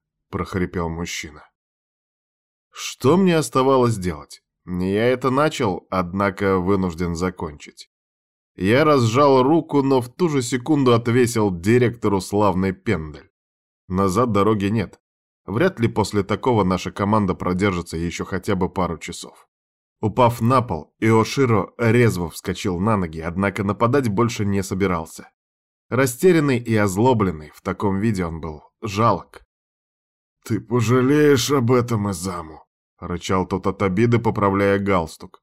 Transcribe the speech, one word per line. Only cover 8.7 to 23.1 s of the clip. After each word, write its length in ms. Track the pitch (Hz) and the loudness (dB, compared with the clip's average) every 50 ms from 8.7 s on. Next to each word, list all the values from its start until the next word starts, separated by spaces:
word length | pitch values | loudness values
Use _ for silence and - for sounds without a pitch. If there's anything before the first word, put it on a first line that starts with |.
| 113 135 160 | 4 4 4
разжал 580 | 151 147 135 123 110 107 135 147 143 135 127 | 4 4 4 4 2 2 4 4 6 6 4
руку, 400 | 127 135 160 170 156 - - 143 | 4 4 2 2 0 0 0 0
но 180 | 131 135 135 131 | 2 2 2 0
в 80 | 123 120 | 0 -2
ту 200 | - - 185 165 | -4 -2 -2 0
же 140 | 147 139 | 0 -2
секунду 520 | 123 - 135 123 117 151 156 143 135 127 120 | -2 -2 -4 -4 -2 0 0 2 4 4 4
отвесил 560 | 117 117 120 117 127 123 117 117 113 107 104 | 2 2 2 2 2 2 2 2 0 0 0
директору 680 | 92 85 85 104 117 123 123 117 120 - - 104 98 95 | -2 -2 0 2 4 4 4 2 -2 -2 -2 0 0 -2
славный 520 | 92 - 104 101 104 101 87 92 95 95 | -2 -2 0 2 2 2 2 0 0 -2
пендель. 580 | 92 - - 117 101 82 78 76 73 - - _ _ _ _ _ _ _ _ _ _ _ _ - | -4 -4 -4 -4 -4 -4 -4 -10 -14 -18 -20 _ _ _ _ _ _ _ _ _ _ _ _ -6
Назад 440 | 92 92 98 98 90 107 127 120 | -2 0 0 2 2 2 0 2
дороги 340 | 104 101 98 107 113 104 98 | 2 2 2 2 2 0 0
нет. 320 | 98 107 117 90 - - - _ _ _ _ _ _ _ _ _ | -2 -2 -2 -4 -6 -10 -18 _ _ _ _ _ _ _ _ _
Вряд 360 | - 95 120 170 190 185 - | -6 -2 0 0 0 0 -2
ли 80 | 117 107 | -4 -2
после 340 | 117 110 101 - - 104 | 0 -2 -4 -2 -2 -2
такого 420 | 92 - 107 95 - 131 123 107 98 | -2 -2 -4 -2 0 0 2 2 2
наша 280 | 92 92 87 - 92 | 0 0 -2 -4 -6
команда 420 | - - 104 98 110 110 101 90 87 | -6 -4 -2 0 0 0 0 0 -2
продержится 640 | - 92 87 92 90 101 104 92 87 85 - - | -2 -2 -2 -2 0 0 0 0 -2 -6 -6 -6
ещё 280 | 80 85 87 - - 92 | -6 -6 -6 -6 -6 -8
хотя 300 | - 98 92 - - 101 | -8 -8 -6 -4 -4 -2
бы 140 | 90 92 82 | -2 -2 -4
пару 300 | - 98 90 85 82 78 | -2 -2 -4 -4 -4 -8
часов. 500 | - - 82 - - - - _ _ _ _ _ _ _ _ _ _ _ _ _ | -12 -14 -14 -14 -16 -18 -20 _ _ _ _ _ _ _ _ _ _ _ _ _
Упав 400 | - 107 92 131 127 117 120 120 | -4 -2 2 2 2 2 2 0
на 220 | 113 117 135 131 | 0 2 2 2
пол, 320 | 120 120 95 78 73 _ _ - | 0 -2 -6 -8 -10 _ _ -2
Иоширо 720 | 110 110 113 113 110 110 - 139 135 117 113 101 90 - - - | 0 2 4 4 2 2 0 0 2 2 2 0 0 -2 -4 -2
резво 520 | 117 113 110 123 120 110 92 90 87 80 | 0 2 4 4 4 2 2 -2 -6 -8
вскочил 500 | - - - - 90 - - 104 90 85 | -8 -10 -8 -8 -6 -6 -4 -4 -2 -2
на 160 | 95 113 110 | 0 0 0
ноги, 240 | 98 90 82 | 0 -2 -4